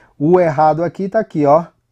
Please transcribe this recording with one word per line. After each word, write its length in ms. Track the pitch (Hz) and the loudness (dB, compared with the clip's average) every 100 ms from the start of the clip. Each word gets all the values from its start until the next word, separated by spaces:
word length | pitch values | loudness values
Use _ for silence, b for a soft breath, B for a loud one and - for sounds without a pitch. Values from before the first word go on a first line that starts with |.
| b - | b -6
O 220 | 147 180 | 0 2
errado 420 | 170 143 156 156 | 2 0 0 0
aqui 260 | 170 170 196 | -6 -8 -6
tá 120 | 226 | -6
aqui, 260 | 214 165 143 | -6 -2 2
ó, 200 | 151 170 _ _ | 2 0 _ _